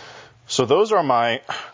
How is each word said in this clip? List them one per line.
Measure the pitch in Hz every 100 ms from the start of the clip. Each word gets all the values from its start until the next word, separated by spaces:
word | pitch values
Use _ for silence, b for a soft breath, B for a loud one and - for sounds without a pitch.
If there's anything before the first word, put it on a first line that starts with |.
| B B B B -
So | - 120
those | 151 214
are | 208
my | 151 120 117 117 - B B